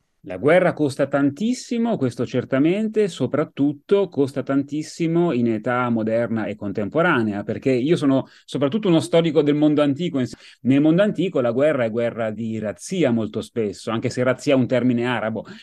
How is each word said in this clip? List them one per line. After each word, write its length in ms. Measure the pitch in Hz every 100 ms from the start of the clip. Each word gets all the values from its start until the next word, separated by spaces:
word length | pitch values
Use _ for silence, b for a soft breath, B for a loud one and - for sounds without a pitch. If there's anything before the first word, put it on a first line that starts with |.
| _ _ -
La 120 | 92
guerra 340 | 120 175 180
costa 340 | 135 147 - 139
tantissimo, 920 | 143 143 143 214 247 - 233 233 214
questo 280 | 131 120 120
certamente, 840 | 127 - 131 156 196 220 214 208
soprattutto 960 | - 123 139 156 - 143 147 - 202 185
costa 340 | - 139 139
tantissimo 920 | 127 139 139 147 151 - 165 165 170
in 180 | 123 117
età 380 | 110 117 123 123
moderna 560 | 117 110 113 117 113 101
e 100 | 104
contemporanea, 880 | 101 98 101 143 175 139 110 101
perché 300 | 101 - 135
io 240 | 127 131 165
sono 300 | 139 135 - B B
soprattutto 420 | 143 139 220 208
uno 140 | 165
storico 400 | - 170 165 151
del 140 | 147 147
mondo 260 | 151 147
antico. 400 | 147 135 175 139 120 - B B
Nel 180 | 117 135
mondo 220 | 151 170
antico 400 | 208 180 185 151
la 100 | 120
guerra 320 | 117 147 139
è 80 | 117
guerra 400 | 113 117 110 113
di 260 | 107 113 110
razzia 540 | 107 98 - 190 143
molto 300 | 117 107 117
spesso, 500 | - - 107 92 -
anche 180 | 113 123
se 140 | -
razzia 300 | 123 123 -
è 40 | 135
un 80 | 120
termine 400 | 127 123 120 123
arabo. 400 | 120 107 110 - 104